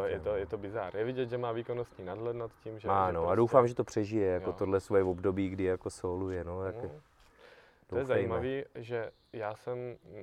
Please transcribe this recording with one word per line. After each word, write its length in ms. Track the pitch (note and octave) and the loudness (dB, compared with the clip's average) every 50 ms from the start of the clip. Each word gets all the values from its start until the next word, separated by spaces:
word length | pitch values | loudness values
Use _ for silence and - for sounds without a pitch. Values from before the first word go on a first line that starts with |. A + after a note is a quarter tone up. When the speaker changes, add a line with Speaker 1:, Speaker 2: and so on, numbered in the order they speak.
| G2 - G#2 | 2 2 0
Speaker 1:
je 60 | G2 | -2
to, 100 | E2+ G2+ | -2 0
Speaker 2:
no. 60 | G#2+ | 0
Speaker 1:
je 100 | G2 G2+ | 0 -2
to 120 | F#2+ A2 G#2 | -2 -4 -6
bizár. 380 | G2 G2 G2+ A#2 G2 F2+ F2+ | -6 -6 -4 -4 -4 -4 -2
Je 80 | G2 A2 | -2 -2
vidět, 260 | A#2+ B2+ B2+ C3 A#2+ | -2 0 -2 -2 -2
že 80 | B2 B2 | -2 -4
má 140 | B2 A#2+ A2+ | -2 -2 -2
výkonnostní 520 | A#2 A#2+ - B2 A#2+ A#2+ - - - G2 | -4 -4 -4 -4 -4 -6 -6 -8 -10 -8
nadhled 320 | F2+ F#2 G#2 A2+ A#2+ A#2+ | -8 -6 -4 -4 -4 -4
nad 140 | A#2+ A#2 A2+ - - - | -4 -6 -8 -10 -12 -12
tím, 160 | A2+ A2 A2 | -12 -10 -6
že, 100 | G2+ - | -2 2
Speaker 2:
Má, 180 | F#2+ G2 F#2+ | 4 4 4
Speaker 1:
že 60 | F#2 F2 | 4 2
Speaker 2:
no, 80 | E2+ | 2
a 40 | E2 | 2
Speaker 1:
prostě 120 | F2 F#2 | 4 6
Speaker 2:
doufám, 320 | G#2+ A#2 A2+ - C#3 A#2+ A#2+ | 6 6 8 8 8 6 6
že 60 | B2 | 4
to 100 | - B2 | 0 -2
přežije, 420 | - - A2+ G#2+ G2 A2 A2 G2 F#2+ | -2 0 0 0 0 2 2 2 4
jako 200 | F2+ F2+ F#2 F#2 | 2 2 0 -2
Speaker 1:
Jo. 20 | F2+ | -2
Speaker 2:
tohle 280 | - G2+ F#2 G2 G2 | -2 0 2 2 2
svoje 220 | - - G#2+ G2 F#2+ | 2 4 4 4 4
období, 460 | F#2 F2+ F2 F#2 G2+ F#2+ F#2+ G2 F#2 | 4 2 0 0 0 2 2 0 0
kdy 160 | F#2+ F#2+ F#2+ | 0 0 0
jako 260 | F#2 F#2 F2+ - G2+ | 0 0 0 -2 -6
soluje, 540 | - - - F#2 F2+ F2+ F#2+ F#2+ F#2 F2+ E2+ | -8 -4 -4 -2 -2 -2 -2 -2 -4 -4 -4
no, 200 | E2+ F2 F#2 F#2+ | -4 -4 -4 -4
jako 180 | F#2+ F2+ A2+ A#2+ | -4 -6 -6 -8
Speaker 1:
No. 60 | D#2+ D2 D2+ - _ _ _ - - _ - - - - - - - _ _ _ | -10 -10 -12 -18 _ _ _ -20 -20 _ -20 -20 -20 -20 -20 -20 -20 _ _ _
To 100 | - - | -6 -2
je 40 | A#2+ C#3 | -2 0
Speaker 2:
doufejme. 40 | |
Speaker 1:
zajímavý, 580 | C3 B2 G#2+ G2 G2 A2+ A2+ A#2 B2+ C3+ C#3 - - - | 2 2 2 2 2 0 0 -2 -2 -2 -4 -6 -8 -10
že 360 | B2 A#2+ A2+ A#2+ A#2 A2+ - - _ _ _ - | -12 -8 -6 -4 -4 -4 -6 -10 _ _ _ -10
já 220 | A2+ G#2+ G#2 A2 | -6 -6 -6 -6
jsem, 240 | - - - B2 B2 | -6 -8 -8 -6 -6
mm, 180 | B2 B2 A#2+ - - - F2+ G#2 | -6 -8 -10 -12 -16 -18 -16 -16